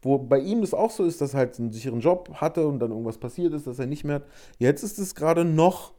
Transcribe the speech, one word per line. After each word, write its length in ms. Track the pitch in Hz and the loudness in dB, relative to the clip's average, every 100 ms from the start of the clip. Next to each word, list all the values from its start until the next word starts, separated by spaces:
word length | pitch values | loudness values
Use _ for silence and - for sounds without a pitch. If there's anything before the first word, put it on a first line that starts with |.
wo 160 | 131 139 | 2 0
bei 220 | 123 135 | 4 2
ihm 220 | 151 226 | 2 0
das 100 | 208 | 0
auch 180 | - 220 | 2 0
so 120 | - | 2
ist, 160 | 175 160 | -2 0
dass 140 | 139 | -2
er 60 | 139 | 0
halt 180 | 127 - | 0 -2
einen 140 | 117 | -8
sicheren 280 | 110 127 117 | -6 -6 0
Job 300 | 131 180 180 156 | 2 2 -2 -4
hatte 300 | 156 165 156 | -2 0 0
und 100 | 135 | 0
dann 120 | 117 | -4
irgendwas 260 | 110 113 113 | -4 -6 -8
passiert 340 | 123 120 175 | -10 -2 -2
ist, 140 | 151 143 | -2 -8
dass 120 | 123 | -6
er 60 | 127 | -6
nicht 180 | 147 | -4
mehr 120 | 147 143 | -4 -4
hat, 60 | 143 - - - | -6 -20 -20 0
jetzt 240 | 123 147 | 2 2
ist 140 | 214 - | -2 -6
es 160 | 190 - | -8 -2
gerade 280 | 151 165 | 2 2
noch 480 | 170 156 170 185 - | 2 6 4 4 -12